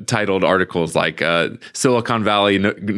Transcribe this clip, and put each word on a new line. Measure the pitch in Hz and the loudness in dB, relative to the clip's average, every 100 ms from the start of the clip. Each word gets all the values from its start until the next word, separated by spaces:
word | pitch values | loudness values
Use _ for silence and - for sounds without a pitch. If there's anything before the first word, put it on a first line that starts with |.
| - | -2
titled | 113 101 95 | -2 0 0
articles | 85 92 90 90 82 82 | 2 2 0 -2 -2 0
like, | 85 82 | -2 -2
uh, | 80 85 78 - - | 0 0 0 -6 -14
Silicon | - 135 120 110 117 | -2 0 2 0 -2
Valley | 104 104 101 98 | 0 2 2 2
kn-, | 101 - 101 | 0 -2 -4